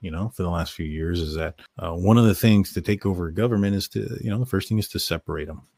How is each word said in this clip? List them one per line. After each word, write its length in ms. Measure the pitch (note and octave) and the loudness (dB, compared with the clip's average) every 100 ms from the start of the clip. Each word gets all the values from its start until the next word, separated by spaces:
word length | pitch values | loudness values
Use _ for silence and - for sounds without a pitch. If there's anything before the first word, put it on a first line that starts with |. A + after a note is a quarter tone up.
you 100 | F2+ | -10
know, 180 | E2 A2+ | -6 -6
for 140 | - | -4
the 60 | F2 | -2
last 240 | E2+ E2 | -2 -4
few 120 | - D#2 | -6 -6
years, 340 | D#2 D#2+ F2 | -4 -4 -2
is 140 | D#2 | -2
that, 260 | D#2 D#2+ - - - | -4 -6 -8 -20 -12
uh, 120 | E2+ | -8
one 280 | E2+ F#2+ A#2 | 0 6 8
of 60 | A2+ | 8
the 100 | F#2 | 6
things 360 | A2+ G#2 F#2 | 6 6 4
to 80 | F#2 | -2
take 220 | G2 G2+ | -2 -2
over 240 | G2+ F2+ E2+ | 0 -2 -4
a 60 | |
government 420 | E2+ A#2+ G#2 G2+ G2 | -2 0 2 0 -2
is 120 | - | -4
to, 280 | A2 G2+ - | -6 -6 -6
you 80 | A2+ | -4
know, 80 | G#2+ | -4
the 80 | B2 | -2
first 240 | F#2+ - | -2 -2
thing 80 | G#2+ | -2
is 100 | - | -2
to 100 | - | -4
separate 500 | - D#2+ - E2 D#2 | -4 -4 -6 -8 -8
'em, 140 | - _ | -12 _